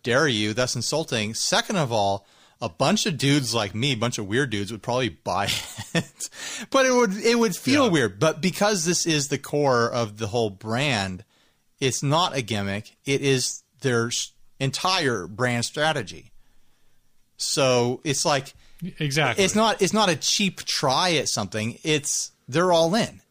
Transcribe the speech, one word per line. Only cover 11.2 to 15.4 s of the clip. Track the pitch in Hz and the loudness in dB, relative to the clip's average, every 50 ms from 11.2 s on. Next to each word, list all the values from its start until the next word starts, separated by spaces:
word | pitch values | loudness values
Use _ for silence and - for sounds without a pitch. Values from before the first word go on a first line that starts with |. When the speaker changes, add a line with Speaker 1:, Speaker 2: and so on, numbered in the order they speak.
| - _ _ _ _ _ _ _ _ _ _ _ | -12 _ _ _ _ _ _ _ _ _ _ _
Speaker 1:
it's | 139 131 117 - - | -2 -2 -2 -2 0
not | 139 143 165 180 - - | 0 2 2 2 0 -2
a | 135 127 | -4 -4
gimmick. | 98 113 101 101 98 98 104 110 - - _ _ | -4 -4 -2 -2 -2 -4 -6 -8 -10 -18 _ _
It | - 139 131 135 | -2 -2 0 2
is | 139 135 127 123 - - - - _ _ _ | 0 0 0 0 -4 -6 -10 -14 _ _ _
their | - 135 123 117 117 120 | -2 0 2 2 2 0
s-, | 117 - - - - _ - - - - | -2 -4 -6 -8 -12 _ -20 -20 -8 -4
entire | 135 135 135 - - 180 190 185 170 131 120 101 87 | -4 -4 -2 -2 -2 0 0 2 2 0 0 -2 -4
brand | 82 107 101 | -8 -4 -2